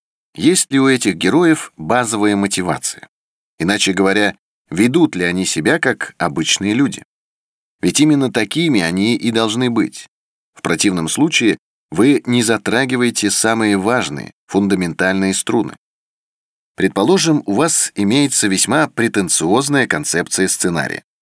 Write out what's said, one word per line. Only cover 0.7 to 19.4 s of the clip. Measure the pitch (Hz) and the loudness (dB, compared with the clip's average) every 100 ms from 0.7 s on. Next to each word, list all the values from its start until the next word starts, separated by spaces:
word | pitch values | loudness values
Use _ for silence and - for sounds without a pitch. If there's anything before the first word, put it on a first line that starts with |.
ли | 135 | 2
у | 135 | 4
этих | 127 113 82 | 2 0 0
героев | 87 139 175 156 - - | 2 4 4 0 -4 -10
базовая | 78 120 117 110 104 101 | -2 0 0 0 0 2
мотивация? | 98 95 90 76 - - - _ _ _ _ - | 0 -2 -4 -4 -6 -10 -18 _ _ _ _ -6
Иначе | 82 104 95 | -2 0 0
говоря, | 92 95 98 104 - _ _ - | 2 2 2 0 -2 _ _ -8
ведут | 82 117 156 160 90 | 0 2 4 0 0
ли | |
они | 87 90 92 | -2 -2 -4
себя | - 78 165 | -2 0 0
как | 135 110 - - | 0 -2 -6 -4
обычные | 85 73 78 - 98 117 | -4 -2 -2 -2 0 0
люди? | 139 - - _ _ _ _ _ _ - | 0 -2 -16 _ _ _ _ _ _ -4
Ведь | 90 - | -2 2
именно | 151 143 131 | 4 4 0
такими | 113 107 151 170 117 | -2 -2 0 0 2
они | 82 92 104 110 | 0 0 0 0
и | 113 | 0
должны | 113 113 113 127 | 0 0 0 -2
быть. | 113 - - - _ _ _ _ | 0 -2 -6 -20 _ _ _ _
В | - | -10
противном | - 85 104 92 80 | -4 0 0 0 -4
случае — | - 156 - 117 85 _ _ - | 0 0 2 0 0 _ _ -8
вы | 80 123 139 - | 2 2 2 0
не | 123 | 0
затрагиваете | 110 110 - 110 131 127 123 117 104 | 2 0 0 0 0 0 -2 0 -2
самые | - 113 113 107 98 | 0 0 2 2 0
важные, | 98 123 85 71 50 _ - | 0 -2 -2 -8 -12 _ -4
фундаментальные | 98 101 95 90 78 92 95 95 | -2 0 0 -2 -2 0 0 0
струны. | 95 - 117 - - _ _ _ _ _ _ _ _ _ - | -2 -2 -2 -2 -8 _ _ _ _ _ _ _ _ _ -4
Предположим, | 92 - 117 190 156 151 - | -2 0 2 2 2 0 0
у | |
вас | 101 160 - - - | 0 0 0 -2 -2
имеется | 101 131 143 - 107 | 0 2 0 0 0
весьма | 95 - 143 151 | 0 0 0 0
претенциозная | - 113 104 92 - | -2 -2 0 -2 0